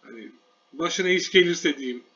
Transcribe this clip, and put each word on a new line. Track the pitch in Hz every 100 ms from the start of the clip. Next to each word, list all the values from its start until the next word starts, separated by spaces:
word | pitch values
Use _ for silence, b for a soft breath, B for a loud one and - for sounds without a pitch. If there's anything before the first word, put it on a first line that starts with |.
Hani | - 117 107 - _ _ _
başına | 135 170 180 185
iş | 185 -
gelirse | 185 175 170 165 139
diyeyim. | 131 123 -